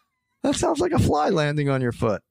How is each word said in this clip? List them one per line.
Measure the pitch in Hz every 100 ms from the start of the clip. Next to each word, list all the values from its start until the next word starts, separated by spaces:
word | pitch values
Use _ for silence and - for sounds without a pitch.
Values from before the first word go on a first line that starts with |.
| _ _ _ _
That | 269 285
sounds | 339 311
like | 349
a | 330
fly | - 294 294
landing | 180 147 147 143
on | 135
your | 127
foot. | 117 120 95 -